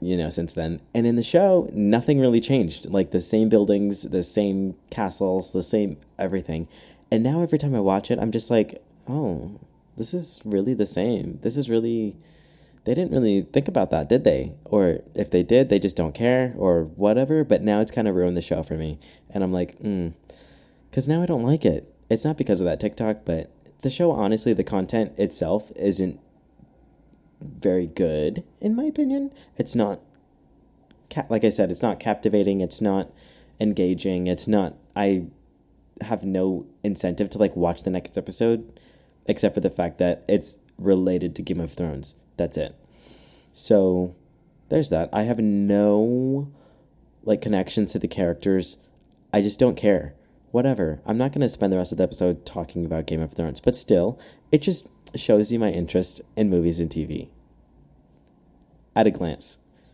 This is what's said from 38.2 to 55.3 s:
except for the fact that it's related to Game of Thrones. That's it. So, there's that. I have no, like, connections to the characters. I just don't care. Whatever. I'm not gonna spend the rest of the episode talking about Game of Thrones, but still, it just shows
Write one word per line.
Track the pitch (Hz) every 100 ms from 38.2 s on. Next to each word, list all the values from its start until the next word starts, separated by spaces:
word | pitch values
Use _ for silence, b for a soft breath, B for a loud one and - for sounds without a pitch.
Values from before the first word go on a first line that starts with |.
| - - 117 113 - - b b b b -
except | 104 101
for | 95
the | 87
fact | - 85 -
that | 87 - -
it's | 101 - - _ -
related | 98 92 92 90 87 -
to |
Game | - 85
of | 82
Thrones. | - 85 69 - - _ -
That's | 85 -
it. | - - _ b b b b b b
So, | - - 104 95 90 90 - _ _ _ _ -
there's | 156 147
that. | - -
I | 107
have | 113 113
no, | 107 101 101 101 104 104 117 123 131 139 143 b b b b b _ _
like, | 107 104
connections | 104 98 95 - 98
to | 98
the | -
characters. | - 87 82 101 95 85 - _ _ _ _ _
I | 107
just | 101 -
don't | 82 82
care. | 104 92 73 - b b _
Whatever. | 120 135 110 80 78
I'm | - 110
not | 135
gonna | 139 123
spend | - 98
the | 92
rest | 90
of | 87
the |
episode | 92 - 90 85 -
talking | 90 82 87 82
about | 80 73
Game | 80
of | 78
Thrones, | - 80 71
but | -
still, | 123 - 92 95 131 B B B
it | 151
just | 190 170 - _ -
shows | - -